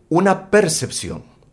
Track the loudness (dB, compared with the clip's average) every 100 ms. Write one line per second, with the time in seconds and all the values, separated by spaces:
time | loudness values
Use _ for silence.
0 | _ 0 2 0 2 2 2 -2 -6 -8
1 | -10 -12 -14 _ _